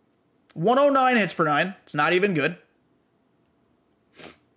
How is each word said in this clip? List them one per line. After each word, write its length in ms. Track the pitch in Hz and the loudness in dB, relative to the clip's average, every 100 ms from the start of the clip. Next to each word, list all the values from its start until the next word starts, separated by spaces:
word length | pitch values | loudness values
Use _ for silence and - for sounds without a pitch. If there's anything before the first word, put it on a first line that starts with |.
| _ _ _ _ _ | _ _ _ _ _
One 240 | - 185 262 | -4 0 2
oh 100 | 285 | 2
nine 300 | 269 254 240 | 2 2 2
hits 160 | 185 | 0
per 100 | - | -2
nine. 300 | 156 147 185 - | 0 0 -2 -6
It's 120 | - | -8
not 200 | 147 151 | -2 0
even 180 | 185 202 | 2 0
good. 240 | 160 151 175 _ _ _ _ _ _ _ _ _ _ _ _ _ _ _ - - - _ | 0 -4 -6 _ _ _ _ _ _ _ _ _ _ _ _ _ _ _ -20 -20 -20 _